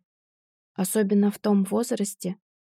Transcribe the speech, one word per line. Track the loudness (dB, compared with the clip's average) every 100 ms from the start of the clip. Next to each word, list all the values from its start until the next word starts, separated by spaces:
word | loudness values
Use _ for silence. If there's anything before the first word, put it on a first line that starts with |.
| _ _ _ _ _ _ _
Особенно | -6 -2 0 2 2 2
в | 0
том | 0 2 2
возрасте, | -2 -2 -2 -4 -6 -8 -10 _ _